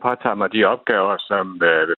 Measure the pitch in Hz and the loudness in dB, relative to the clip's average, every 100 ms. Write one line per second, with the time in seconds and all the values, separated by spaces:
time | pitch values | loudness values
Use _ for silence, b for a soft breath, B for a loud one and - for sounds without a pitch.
0 | 123 123 123 101 95 107 98 123 - 107 | -2 -2 -4 -2 -2 2 2 0 0 0
1 | 98 92 - 101 95 90 85 80 80 | 0 -2 -2 -4 -4 0 2 2 0